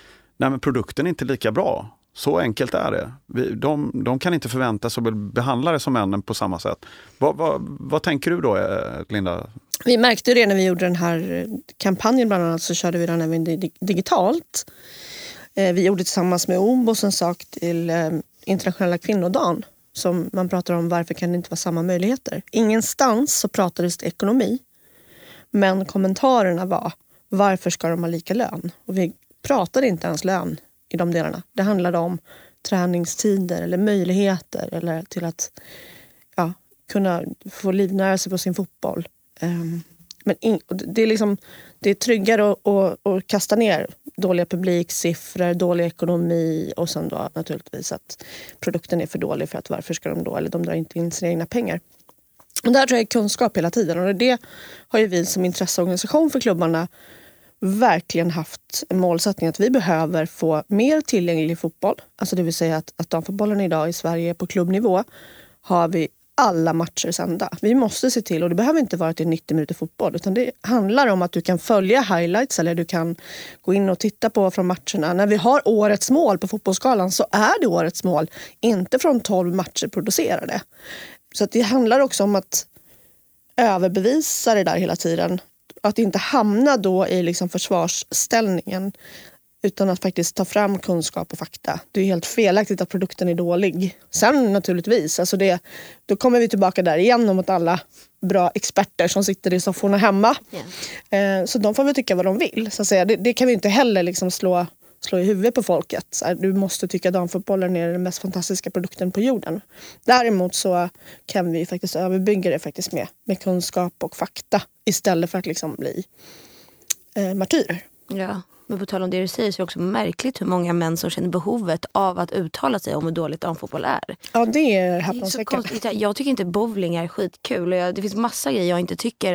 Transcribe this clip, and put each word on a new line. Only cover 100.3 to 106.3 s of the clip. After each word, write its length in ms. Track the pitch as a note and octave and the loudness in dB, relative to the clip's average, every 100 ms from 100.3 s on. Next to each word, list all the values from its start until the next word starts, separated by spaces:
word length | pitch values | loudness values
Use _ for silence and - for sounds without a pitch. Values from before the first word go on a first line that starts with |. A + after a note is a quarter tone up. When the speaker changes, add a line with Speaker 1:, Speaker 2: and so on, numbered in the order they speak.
| - - | 2 -4
Speaker 3:
Ja. 680 | F#3 F3+ - - - - G3 | -14 -12 -12 -14 -14 -2 0
Speaker 2:
Eh, 260 | G3 F#3+ | 2 0
så 140 | F3 A#3+ | 0 0
de 160 | G#3 | 2
får 100 | G#3+ | 4
väl 100 | C#4 | 2
tycka 200 | C#4 A#3+ | 2 2
vad 100 | F3+ | 2
de 140 | F#3 G#3 | 2 2
vill, 320 | E4 - A3 | 0 -2 -6
så 100 | - | -4
att 60 | G3+ | 2
säga. 160 | G3 | 4
Det, 120 | F#3 G#3+ | 4 2
det 160 | A3+ | 2
kan 140 | - B3+ | 2 2
vi 60 | |
inte 160 | G#3+ G#3 | 4 4
heller 340 | A3 B3+ F#3+ | 4 4 2
liksom 280 | F3 F3 F3+ | 0 0 -2
slå, 360 | - F#3 F3+ F3 - _ _ | 0 0 2 0 -8 _ _
slå 180 | - F#3 | -4 0
i 40 | |
huvudet 320 | F#3+ F#3+ A3+ | 2 2 2
på 80 | B3 | 2
folket. 440 | F#3+ E3+ - - - | 2 0 -2 -8 -6
Så 140 | - | -4
här, 100 | E3 | -2